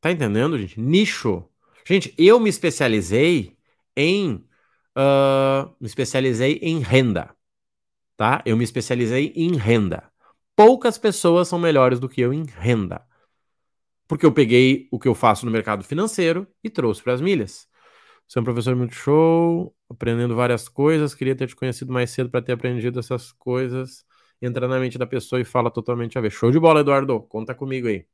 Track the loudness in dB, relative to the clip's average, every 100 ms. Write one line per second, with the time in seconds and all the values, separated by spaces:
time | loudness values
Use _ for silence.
0 | -2 -2 0 0 0 -2 -8 -6 0 2
1 | 2 -2 -4 -4 -8 _ _ _ -2 -2
2 | -2 2 6 6 2 0 -4 0 0 0
3 | 0 0 2 0 -4 _ _ _ _ -4
4 | -2 0 -2 -6 _ _ _ _ _ -2
5 | 2 4 2 2 0 -2 -4 _ -14 -6
6 | -4 -2 0 0 0 -2 -4 -4 2 2
7 | 4 -2 -6 _ _ _ _ _ _ _
8 | _ _ -2 0 0 -2 -2 -4 -4 -2
9 | 0 -2 -2 -2 -2 0 2 2 0 -4
10 | _ _ _ _ _ 8 8 8 0 0
11 | -2 0 2 2 2 0 2 4 4 2
12 | -4 -2 -2 -2 -8 -6 -2 0 -2 -8
13 | _ _ _ _ _ _ _ _ _ _
14 | _ 2 2 4 4 6 4 2 -4 -4
15 | -2 2 2 2 -2 -4 -2 -6 -6 -6
16 | -4 -2 -2 -2 -6 _ -10 -4 -4 -4
17 | -4 -4 -2 -2 -4 -10 _ _ _ _
18 | _ _ _ -4 -2 -2 -2 -2 -4 -6
19 | 0 2 4 2 2 -2 -6 _ _ -8
20 | -4 -2 -2 0 0 -2 -4 -2 0 2
21 | -2 -4 -6 -4 -6 -6 -8 -8 -6 -4
22 | -4 -4 -4 -4 -4 -6 -4 -4 -4 -6
23 | -8 -10 -10 _ -6 -4 -4 -6 -10 -16
24 | _ _ _ _ -8 -4 -2 -2 -4 -4
25 | -6 -6 -4 -4 -2 -2 -2 -4 -6 -6
26 | -4 -4 -4 0 2 4 6 6 4 2
27 | 0 -4 -6 -12 -10 -10 -8 -6 -4 -4
28 | -8